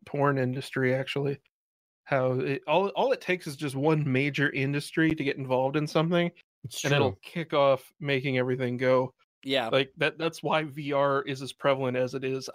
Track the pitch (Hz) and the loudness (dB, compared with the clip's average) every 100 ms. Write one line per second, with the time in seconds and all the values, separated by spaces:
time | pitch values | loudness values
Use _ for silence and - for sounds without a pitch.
0 | - 143 143 135 127 131 - - 127 131 | -10 0 2 2 0 -2 -6 -2 0 0
1 | 131 143 143 139 _ _ _ _ _ _ | -2 -4 -2 -6 _ _ _ _ _ _
2 | - 139 127 127 143 139 - 160 196 - | -4 0 0 0 -2 -4 0 2 2 0
3 | 226 269 - 180 165 135 151 135 147 160 | 0 0 -2 -4 -4 -8 -6 0 2 2
4 | 147 127 143 143 143 - 135 147 - - | 2 0 0 0 0 0 -2 -2 -4 0
5 | 160 156 139 143 131 127 131 151 151 165 | 0 0 -4 -4 0 0 2 0 0 0
6 | 160 175 175 - _ _ 123 - 139 143 | 2 2 0 -4 _ _ -14 -6 0 2
7 | 135 - - 175 160 151 139 131 - _ | 2 -2 -10 -8 -2 4 4 4 0 _
8 | 143 139 139 131 127 127 127 123 127 131 | -2 -2 0 0 0 0 -2 0 2 4
9 | 131 - _ _ 135 135 113 135 135 - | 2 -6 _ _ -2 -2 2 0 0 -2
10 | 147 151 165 165 147 156 156 139 143 139 | -2 0 -4 -4 -2 0 -2 -8 -4 0
11 | 139 139 139 135 131 - 143 135 131 127 | 2 2 -2 -6 -8 -2 0 2 0 0
12 | 127 135 131 131 131 | -2 -2 -4 -6 -4